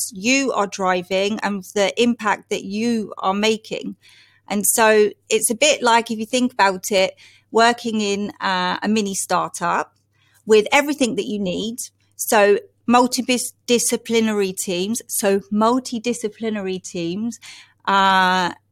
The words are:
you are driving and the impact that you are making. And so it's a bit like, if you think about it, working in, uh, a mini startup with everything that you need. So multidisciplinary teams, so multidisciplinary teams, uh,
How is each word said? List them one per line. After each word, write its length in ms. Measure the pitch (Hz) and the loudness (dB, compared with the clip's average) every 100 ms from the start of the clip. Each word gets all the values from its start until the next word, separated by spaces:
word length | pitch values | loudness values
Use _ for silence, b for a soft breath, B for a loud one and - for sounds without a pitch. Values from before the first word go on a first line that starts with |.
| - | -8
you 400 | 190 220 269 262 | -4 0 2 0
are 160 | - 202 | -2 -4
driving 720 | - 185 185 175 190 202 220 | -2 -2 -2 -2 -2 -2 -2
and 240 | 202 202 - | -4 -6 -6
the 260 | 208 190 - | -2 0 2
impact 520 | 240 233 214 - - | 0 2 -2 -2 -4
that 140 | 196 190 | -8 -6
you 460 | 208 240 226 202 - | -4 -2 -2 -4 -4
are 160 | 190 | -2
making. 600 | 202 220 220 - - - 196 b b b b - | 0 0 0 -6 -10 -10 -14 b b b b -8
And 200 | 208 196 | -4 -2
so 420 | - 220 214 208 - _ | 2 4 6 4 0 _
it's 200 | 147 - | -2 0
a 60 | 220 | 2
bit 260 | 302 - | 2 2
like, 300 | 240 233 226 | 2 2 0
if 80 | 220 | -6
you 80 | 220 | -4
think 260 | 254 247 | -2 -2
about 380 | - 196 185 - | 2 0 0 -2
it, 240 | 190 190 b b b b | 0 0 b b b b
working 520 | 220 233 240 233 214 | 4 4 2 -2 -2
in, 300 | 202 202 208 - | -2 -2 -4 -6
uh, 380 | 190 185 180 - | -4 -2 -2 -4
a 40 | 202 | -2
mini 280 | 220 196 190 | 0 -2 -6
startup 800 | - 175 165 - 175 175 - _ _ _ _ _ - | -2 -2 -2 -4 -2 -2 -4 _ _ _ _ _ 4
with 220 | 214 208 | 4 6
everything 440 | 285 285 285 240 - | 2 0 0 -2 -2
that 100 | 214 | -6
you 140 | 208 | -4
need. 380 | 185 175 214 240 - _ _ - | -4 -4 -6 -8 -14 _ _ -10
So 440 | - 220 202 202 - _ - | 0 4 4 4 0 _ 2
multidisciplinary 1700 | 247 247 254 240 247 - - - 240 - 233 - 226 220 208 190 185 | 4 4 0 -2 -2 -4 -10 0 0 2 -4 -2 0 0 0 -2 -4
teams, 460 | - 175 196 233 - | -6 -4 -4 -6 -8
so 340 | - 202 196 - | -4 0 0 0
multidisciplinary 1300 | 208 220 254 254 233 240 233 208 - 226 214 190 185 | 0 2 0 -2 -6 -4 -4 -6 -6 -6 -6 -6 -8
teams, 560 | - 185 170 190 233 - B B B B - | -8 -6 -6 -6 -8 -10 B B B B 0
uh, 680 | 196 196 190 185 185 175 - _ | 2 4 4 4 2 -2 -6 _